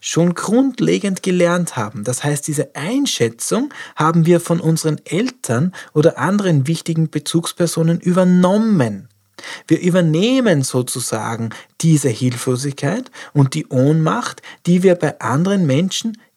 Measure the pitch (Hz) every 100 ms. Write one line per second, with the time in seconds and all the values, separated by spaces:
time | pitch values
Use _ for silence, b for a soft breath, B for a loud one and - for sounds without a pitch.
0 | - 156 175 170 - 226 269 - 165 185
1 | 196 185 190 180 175 175 170 - 107 107
2 | 104 123 147 147 - 147 139 - 156 262
3 | 285 - 117 - - 196 277 B B B
4 | 156 170 165 170 170 170 156 160 160 147
5 | - 160 254 - - 117 180 - B 151
6 | 156 156 156 202 190 151 131 165 - 160
7 | 160 151 - 165 165 - 170 - 165 170
8 | 180 180 185 180 180 208 226 190 113 98
9 | - _ _ - B B B 160 180 180
10 | 170 156 220 262 233 151 131 127 123 127
11 | - 113 113 113 113 104 B - 165 151
12 | 135 110 127 120 - 127 143 139 143 214
13 | 254 B B 147 135 156 - 127 135 160
14 | 156 226 - - - B - 180 185 175
15 | 151 - 113 135 185 202 160 135 185 -
16 | 226 214 b